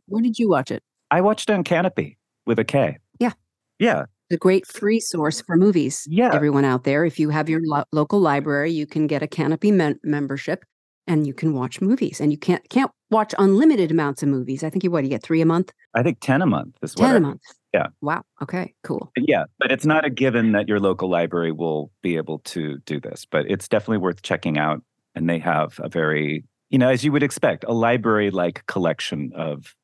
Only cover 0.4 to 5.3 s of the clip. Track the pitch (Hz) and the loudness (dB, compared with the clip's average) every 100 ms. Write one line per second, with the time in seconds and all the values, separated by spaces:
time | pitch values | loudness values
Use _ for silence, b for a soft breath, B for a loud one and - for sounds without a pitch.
0.4 | 220 147 - 110 _ _ - 165 202 214 | 2 2 0 -8 _ _ 0 2 2 0
1.4 | - 202 - 196 185 - 76 - _ _ | 0 0 2 0 0 -2 -8 -10 _ _
2.4 | - 113 107 139 92 - _ - 240 - | -2 0 0 0 0 -4 _ -4 -4 -4
3.4 | _ _ _ - 226 104 - _ - 170 | _ _ _ -2 0 0 -4 _ -6 0
4.4 | 185 190 - - 208 226 - 170 147 | 2 2 0 -4 0 0 -2 -2 -2